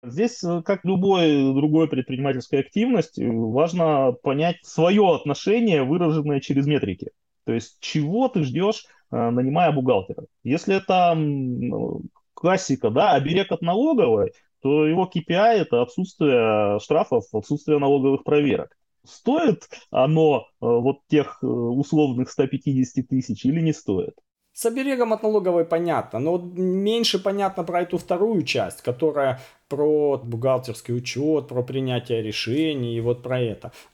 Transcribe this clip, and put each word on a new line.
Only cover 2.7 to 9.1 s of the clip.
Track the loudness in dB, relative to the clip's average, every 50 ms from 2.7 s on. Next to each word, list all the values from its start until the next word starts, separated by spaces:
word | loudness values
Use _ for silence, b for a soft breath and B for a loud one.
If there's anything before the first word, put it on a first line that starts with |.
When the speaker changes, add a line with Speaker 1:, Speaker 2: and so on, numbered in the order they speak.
| _ -2 0 2 2 0 0 -2 _ -4 -4 -2
Speaker 1:
важно | -2 -2 -2 0 2 2 0 2 2 0 2 2 2 2 2 2 0 0
понять | _ -4 -2 0 0 -2 -2 -4
свое | _ -8 0 2 2 4 6 6 6 4
отношение, | 4 2 0 -4 -6 -4 0 0 2 2 2 2 2 2 2
выраженное | 0 0 0 2 0 0 0 -2 -2 -2 -2
через | -2 0 0 0 2
метрики. | 2 0 0 0 -2 -6 -8 -10 -16 _ _ _ _ _ _ _
То | -4
есть | -4 -4 -4 -8 _ _
чего | -14 -4 -4 -2 -2 -2 0 0 0 0
ты | 0 -2
ждешь, | -2 -2 -2 -2 0 0 -2 -4 b b b b b _